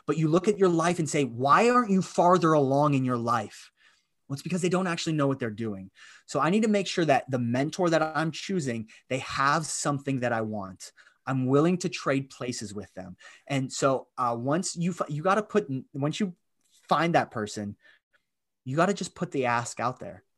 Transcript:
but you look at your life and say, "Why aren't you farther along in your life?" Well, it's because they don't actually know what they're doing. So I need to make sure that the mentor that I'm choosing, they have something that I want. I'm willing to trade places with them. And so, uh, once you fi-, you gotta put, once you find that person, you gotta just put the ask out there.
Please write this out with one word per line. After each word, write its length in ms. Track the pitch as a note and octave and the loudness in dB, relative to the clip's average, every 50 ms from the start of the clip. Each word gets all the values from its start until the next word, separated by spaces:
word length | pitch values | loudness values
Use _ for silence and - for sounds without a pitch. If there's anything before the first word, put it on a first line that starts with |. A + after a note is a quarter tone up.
| _ | _
but 140 | - A3 D#3+ | -2 0 2
you 80 | D#3+ | 2
look 220 | D#3 D3+ F3+ F3+ A3 | 4 4 2 2 2
at 100 | G#3 F3 | 2 4
your 100 | F#3+ F#3 | 4 4
life 300 | F3 E3 D#3+ F3 F3 F3 | 4 4 2 2 2 0
and 100 | E3 C3+ | -2 -2
say, 160 | - D#3 C#3+ | 0 0 0
"Why 460 | B2 A2+ A#2 B2+ C#3 C#3+ E3+ G#3+ A#3+ | 0 -2 0 2 4 6 6 6 6
aren't 200 | B3 B3 B3 G#3 | 4 4 2 2
you 120 | G3 F#3+ F3+ | 2 0 0
farther 500 | - - - F3+ F3 F3+ F3+ E3+ D#3+ D#3+ | 0 2 4 4 6 6 6 6 4 4
along 420 | D3+ C#3+ C3 C3+ C#3 D3 D3 C#3+ | 4 4 4 4 4 4 4 2
in 100 | C3+ C3 | 2 2
your 120 | B2+ B2+ | 0 0
life?" 540 | A#2+ A#2 A#2 A#2 A#2 G#2 G2+ - - - - _ _ _ _ _ _ _ _ _ _ _ - | 0 0 0 0 0 -2 -4 -10 -18 -20 -20 _ _ _ _ _ _ _ _ _ _ _ -12
Well, 60 | C#3 | -10
it's 80 | C#3 - | -8 -6
because 200 | E3 F3 F#3 D#3+ | -4 -4 -2 -2
they 60 | F3+ | 0
don't 200 | F3 F3+ F#3+ F#3 | 0 0 0 -2
actually 260 | E3+ E3 - E3+ D#3+ | -4 -4 -4 -2 0
know 140 | D3+ C#3+ C#3 | 0 2 0
what 100 | C3+ C3+ | 0 -2
they're 120 | B2+ A#2 | -4 -6
doing. 420 | G#2+ G#2 A#2 A2 G2+ F#2+ F#2+ F#2+ _ _ - - - - _ | -6 -6 -6 -6 -6 -8 -12 -16 _ _ -20 -20 -20 -20 _
So 140 | - - D3 | -6 -2 0
I 100 | C3+ D#3 | 2 2
need 140 | F#3 A3 A3 | 2 2 2
to 40 | A3+ | 2
make 200 | G#3 G3+ F#3+ - | 2 2 0 -2
sure 160 | - - E3+ | -2 0 2
that 260 | D3+ C#3 C3+ - - | 4 4 2 2 0
the 80 | B2+ B2+ | -4 -2
mentor 500 | A#2+ A#2 A#2+ B2+ C#3 D3+ C#3+ - F#3 F3 | -2 0 0 0 0 -2 -2 0 0 2
that 120 | E3 D#3 D#3 | 2 2 2
I'm 300 | D#3 D#3 D3 D#3+ E3 D3 | 0 -2 -2 -2 -2 -4
choosing, 560 | - - - G3 F#3 D3 C3+ A#2 A#2 A2 - - - _ - | -6 -8 -6 -4 -4 -2 -2 -4 -6 -6 -10 -14 -18 _ -6
they 100 | C3 C3 | -6 -6
have 460 | B2 - - - C3+ C#3 C#3+ E3 D#3+ | -6 -6 -2 0 2 2 2 2 0
something 560 | - - - - D#3+ C#3+ C3+ C#3 C#3+ C3+ C3 | -4 -6 -4 -2 -2 -2 -2 -2 -4 -4 -2
that 120 | A#2+ A#2+ A#2+ | 0 0 0
I 80 | A2+ | 0
want. 500 | A2 G#2+ G#2+ G#2+ G2 F#2+ F#2+ - - - _ _ - _ _ _ - - | -2 -4 -6 -8 -8 -10 -12 -16 -18 -20 _ _ -20 _ _ _ -8 -4
I'm 180 | C3+ C3+ B2+ | -2 -2 0
willing 300 | B2 C3+ C#3+ D3+ E3+ F#3 F3 | 2 4 4 4 4 2 0
to 100 | - F3+ | -2 -4
trade 420 | - - - E3 C3+ C#3 C3+ C3+ | -6 -6 -4 -2 -2 -2 -2 -6
places 420 | - - C3 B2 B2 - A#2 G2+ F#2+ | -10 -12 -8 -8 -8 -8 -8 -10 -10
with 220 | G#2 G2 - - | -10 -12 -14 -14
them. 220 | - F#2 F#2 F#2 - - - - - _ - | -14 -14 -14 -14 -18 -20 -20 -20 -18 _ -4
And 240 | C#3 C3+ C3 B2 - | -2 -2 -2 -4 -4
so, 340 | - - C#3 C3+ B2 - _ - | 0 2 2 2 0 -4 _ -6
uh, 200 | - B2+ A#2+ A#2+ A#2 | -2 -2 -2 -2 -2
once 380 | A#2+ C3 C#3+ E3+ F#3+ - - | -2 -2 -2 -2 -2 -4 -6
you 160 | D#3+ E3+ F3 D#3 | -4 -4 -4 -2
fi-, 140 | - - - | -4 -4 -6
you 160 | - D3 D3+ | -4 -2 0
gotta 180 | F#3 G3 G#3+ G#3 | 0 0 0 0
put, 260 | G#3 - G#3 G#3 - C3+ C3 - _ - | 0 0 -2 -2 -2 -4 -8 -8 _ -8
once 280 | C#3+ C3+ D3 D#3 - | -4 -4 -4 -2 -2
you 140 | G#3+ F#3+ F3 _ _ _ _ _ _ _ _ _ _ - | -4 -4 -6 _ _ _ _ _ _ _ _ _ _ 0
find 280 | F#3 D3 D#3+ E3+ E3 | 0 2 2 2 2
that 160 | C#3+ A#2+ - - | 2 2 0 -4
person, 420 | A#2+ G#2+ G#2 - - G#2 G2+ G2+ _ _ _ _ _ _ _ _ _ _ _ _ _ _ _ _ _ - | -6 -6 -6 -6 -8 -8 -8 -10 _ _ _ _ _ _ _ _ _ _ _ _ _ _ _ _ _ -12
you 120 | B2+ C3 | -6 0
gotta 180 | D3+ E3+ F#3 G3+ | 2 2 2 2
just 180 | - F#3+ - - | -2 -4 -10 -8
put 200 | - F3 F3 - | -8 -8 -6 -2
the 140 | D3 B2+ | -2 0
ask 340 | A#2+ A#2+ A#2+ A#2 A2+ - - | 2 0 0 -2 -4 -6 -4
out 180 | A2+ A#2+ B2+ - | -4 -4 -4 -6
there. 240 | - G2+ - F#2+ _ _ _ | -12 -16 -16 -16 _ _ _